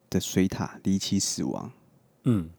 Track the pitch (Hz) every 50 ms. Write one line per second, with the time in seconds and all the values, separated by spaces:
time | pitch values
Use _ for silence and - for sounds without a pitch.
0 | _ _ - 92 - - - 104 92 101 - - - - - - - 98 95 98
1 | - - - 98 - - - - 82 65 - 50 - - - - _ _ _ _
2 | _ _ _ _ _ 135 117 101 82 80 85